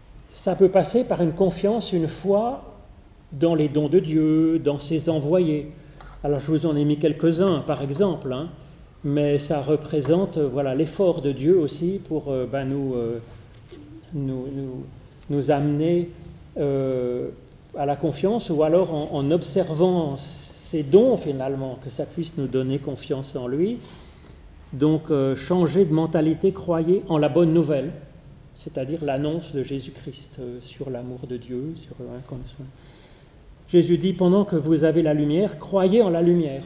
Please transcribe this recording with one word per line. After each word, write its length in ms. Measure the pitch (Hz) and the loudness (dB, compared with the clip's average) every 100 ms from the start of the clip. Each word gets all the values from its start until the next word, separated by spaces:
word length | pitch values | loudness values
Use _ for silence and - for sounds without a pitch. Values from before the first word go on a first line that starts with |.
| - - - | -20 -20 -20
ça 240 | - 196 180 | -8 -4 4
peut 140 | 185 | 4
passer 340 | 190 - 233 | 6 2 2
par 180 | 247 165 | 0 0
une 100 | 170 | 0
confiance, 580 | 165 190 170 202 226 - | 2 0 2 0 0 -2
une 160 | 180 160 | -2 -2
foi 560 | - 190 202 233 269 - - - - - - - | -2 0 2 0 -4 -12 -20 -20 -20 -20 -20 -16
dans 240 | 139 165 160 | 0 2 4
les 120 | 151 | 2
dons 220 | 143 147 | 2 2
de 80 | 175 | 2
Dieu, 600 | 156 156 156 156 160 160 | 2 2 4 4 2 2
dans 180 | 143 143 | 0 -2
ses 320 | - 160 165 | -2 -2 0
envoyés. 600 | 156 143 180 165 151 147 - - - - - | 0 2 2 2 0 -4 -14 -20 -20 -20 -8
Alors, 160 | 143 143 | -2 -2
je 60 | 139 | 0
vous 200 | 156 170 | 0 2
en 80 | 147 | 2
ai 100 | 147 | 2
mis 120 | 147 | 2
quelques-uns, 640 | 160 151 165 165 196 160 | 0 2 2 2 2 2
par 200 | - 139 | -2 -4
exemple, 500 | 139 139 196 151 139 | -4 0 0 0 -4
hein, 180 | 127 170 - - - - - | -6 -8 -12 -20 -20 -20 -10
mais 360 | 143 147 147 143 | -2 0 2 2
ça 200 | 143 151 | 0 -2
représente, 760 | 143 151 151 151 135 165 196 165 | 0 0 0 -2 2 2 2 0
euh, 100 | 143 | 0
voilà, 280 | 127 139 131 | 0 0 0
l'effort 460 | 160 - 185 165 | 0 2 2 2
de 100 | 143 | -2
Dieu 260 | 127 143 190 | 0 4 4
aussi 420 | 143 - 170 196 - | 2 -2 -4 -4 -4
pour, 240 | 156 147 | -6 -2
euh, 140 | 131 123 | -4 -2
ben, 200 | 139 135 | -4 -4
nous, 280 | 139 135 | -2 -2
euh, 260 | 123 117 117 117 - - - - - - - - | -2 -4 -6 -10 -18 -20 -20 -20 -20 -20 -20 -12
nous, 340 | 156 135 131 131 | -6 -6 -6 -8
nous, 320 | 139 135 127 135 - - - - | -8 -10 -10 -14 -18 -20 -16 -4
nous 200 | 143 135 | -2 2
amener, 580 | 143 147 147 160 175 175 - - - - - | 2 2 2 2 0 -2 -8 -18 -20 -12 -4
euh, 680 | 143 139 135 127 123 123 139 - - - - - | -2 0 -2 -2 -2 -4 -6 -10 -20 -20 -14 -4
à 120 | 143 | -2
la 80 | 139 | -2
confiance, 560 | 165 139 185 226 - | -2 -2 -2 -2 -2
ou 100 | 151 | 0
alors 320 | 156 175 175 | 4 4 2
en, 220 | 151 156 147 | -2 -4 -2
en 160 | 139 | 0
observant 840 | 170 170 196 170 156 185 180 156 135 | 0 0 -2 0 2 2 2 -2 -6
ses 680 | - - - - - 160 | -10 -14 -16 -16 -6 -4
dons, 340 | 139 185 254 208 | 4 6 6 4
finalement, 640 | 160 135 135 139 131 120 | 0 -4 -4 -4 -6 -8
que 60 | 135 | -10
ça 160 | - 143 | -8 -8
puisse 320 | - 165 - | -8 -8 -6
nous 80 | 131 | -2
donner 320 | 131 131 139 | -2 0 -2
confiance 580 | 143 131 - 139 139 139 | -4 -8 -6 -6 -6 -8
en 120 | 123 | -4
lui. 300 | 139 196 240 - - - - - - - - - | 0 0 -2 -10 -20 -20 -20 -20 -20 -20 -20 -14
Donc, 360 | 135 151 156 160 | 0 2 2 0
euh, 260 | 147 135 127 | 0 2 0
changer 480 | - 180 165 165 | 0 2 2 4
de 80 | 180 | 2
mentalité, 600 | 156 160 160 156 160 190 | 2 2 2 2 2 0
croyez 500 | 190 - 165 160 196 185 | 0 -2 0 2 2 2
en 80 | 156 | 2
la 120 | 147 | 4
bonne 220 | 147 170 | 4 4
nouvelle, 400 | 165 147 143 143 - - - - - - | 4 2 0 -2 -8 -16 -20 -20 -20 -20
c'est-à-dire 500 | - - - 131 165 | -20 -12 -8 -6 -4
l'annonce 500 | 147 135 147 165 - | -2 -2 -2 -4 -6
de 100 | 143 | -6
Jésus-Christ, 760 | 123 139 - - - - - - | -6 -6 -10 -14 -16 -16 -18 -14
euh, 200 | 123 123 | -12 -12
sur 300 | 123 - 131 | -14 -12 -10
l'amour 300 | 123 123 127 127 | -8 -10 -12 -10
de 80 | 123 | -10
Dieu, 360 | 113 123 143 165 | -8 -8 -8 -10
sur, 200 | - - | -14 -14
hein, 200 | 123 123 131 | -14 -14 -12
comme 160 | 127 127 | -12 -12
ça. 180 | - 135 - - - - - - - - - - | -14 -18 -18 -20 -20 -20 -20 -20 -20 -20 -20 0
Jésus 280 | 180 170 170 | 4 4 4
dit, « 160 | 185 | 2
Pendant 320 | 180 180 196 202 | 2 4 4 2
que 100 | 165 | 0
vous 280 | 147 160 | 2 4
avez 180 | 160 160 | 4 4
la 140 | 160 151 | 2 2
lumière, 420 | 147 160 208 - | 2 2 0 -4
croyez 460 | - 196 190 220 | -4 2 4 6
en 60 | 202 | 4
la 120 | 170 | 4
lumière. » 400 | 175 175 156 135 | 4 4 2 -4